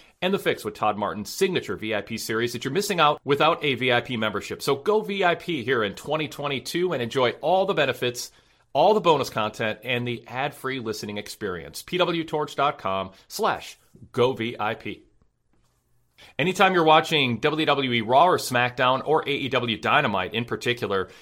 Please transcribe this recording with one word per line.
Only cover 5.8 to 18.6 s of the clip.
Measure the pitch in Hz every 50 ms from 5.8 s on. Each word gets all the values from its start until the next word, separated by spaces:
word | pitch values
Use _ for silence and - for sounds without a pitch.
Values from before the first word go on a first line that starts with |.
in | 107 98 90
twenty | - - 139 151 156 156 143
twenty-two | - - 139 143 139 123 - - - 170 180 180
and | 160 127
enjoy | 120 113 - 131 127 117 - -
all | - 156 180 190 196
the | 196 190
benefits, | 156 143 131 120 - 127 123 123 - - - _ _ _ _ _ _ _ _ -
all | 135 160 196 214
the | 214
bonus | 165 170 156 139 120 -
content, | - 120 107 107 - - 117 107 110 - -
and | 127 123 120 123 123
the | 120 - -
ad-free | - 117 127 143 147 - - - 127 135 131
listening | 110 110 104 - - 104 104 104
experience. | 104 - - - 110 92 90 85 69 73 - -
P | - - 180
W | 180 175 170 170 165 156
torch | - 165 151 151 147 -
dot | - 139 147 147 -
com | - 95 95 95 95 92 - - _
slash | - - - 220 196 120 - - - - _ _ _ _ - - -
go | - 120 120 131 131
V | 110 113 120 - -
I | 104 107 113
P. | - - 107 87 - - _ _ _ _ _ _ _ _ _ _ _ _ _ _ _ _ _ _ _ _ _ _ _ - - _ -
Anytime | 143 185 180 190 196 185
you're | 185 175 160
watching | 156 156 165 160 - 160 147 139 123 117 107
W | - 147 156 156 151
W | 147 143 139 135 127
E | 120 117
Raw | 104 110 127 139 170 185
or | 165 117
SmackDown | - - 127 120